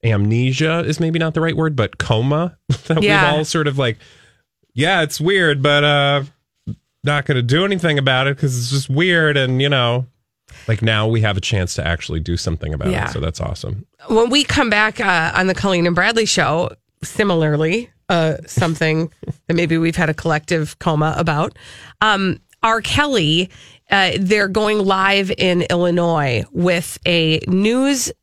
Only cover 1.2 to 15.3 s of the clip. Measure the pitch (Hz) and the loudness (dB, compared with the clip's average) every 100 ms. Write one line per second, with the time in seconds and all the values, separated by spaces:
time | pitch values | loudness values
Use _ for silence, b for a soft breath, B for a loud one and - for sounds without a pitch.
1.2 | 160 160 165 156 160 139 104 - - 110 | -2 -2 -2 -2 -2 0 -4 -4 -2 0
2.2 | 131 151 175 - _ 127 - 160 202 202 | 2 0 -2 -6 _ -6 -2 0 2 4
3.2 | 180 151 156 170 147 139 127 107 b b | 2 0 0 -2 -2 0 -2 -2 b b
4.2 | b b b _ _ - 151 190 156 - | b b b _ _ -4 0 2 0 -2
5.2 | 156 196 170 143 139 147 147 147 139 143 | 0 2 2 2 2 4 4 2 2 0
6.2 | 139 _ _ _ - - _ _ 139 147 | -2 _ _ _ -14 -14 _ _ -2 -2
7.2 | 139 131 123 147 196 196 165 147 135 131 | 0 -2 2 2 2 0 0 0 2 2
8.2 | 135 139 147 123 120 135 135 135 180 170 | 0 0 -2 -2 -2 -4 -2 0 2 2
9.2 | 156 143 131 127 139 143 120 123 127 _ | 2 2 0 0 2 2 2 0 -4 _
10.2 | _ _ _ - - 110 113 110 107 117 | _ _ _ -18 -4 0 2 2 2 2
11.2 | 107 98 - 104 90 - 80 85 - 85 | 2 0 -2 -2 -2 -4 -2 -4 -4 -6
12.2 | 78 85 - 80 78 76 113 185 - - | -4 -4 -2 -4 -6 -4 -2 -2 -4 -4
13.2 | 76 82 - - - 101 - _ - 220 | -6 -4 -6 -6 -8 -10 -12 _ -2 2
14.2 | 233 277 285 - 247 208 214 220 202 180 | 4 2 0 0 2 2 0 0 0 0
15.2 | 160 | 0